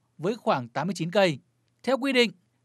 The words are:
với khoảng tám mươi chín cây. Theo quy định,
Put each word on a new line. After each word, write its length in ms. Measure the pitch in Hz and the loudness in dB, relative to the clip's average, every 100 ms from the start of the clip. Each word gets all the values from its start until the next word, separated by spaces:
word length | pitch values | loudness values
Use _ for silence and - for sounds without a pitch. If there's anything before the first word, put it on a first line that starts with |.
| _ - | _ -8
với 180 | 170 226 | -6 -4
khoảng 320 | 226 151 120 | -2 -2 -2
tám 200 | 135 175 | -6 -4
mươi 60 | 180 | -4
chín 140 | 165 | -2
cây. 280 | 202 190 127 _ _ _ _ | 2 2 0 _ _ _ _
Theo 140 | - 262 | -4 -2
quy 160 | 277 | 2
định, 180 | 254 233 - _ _ | 2 2 0 _ _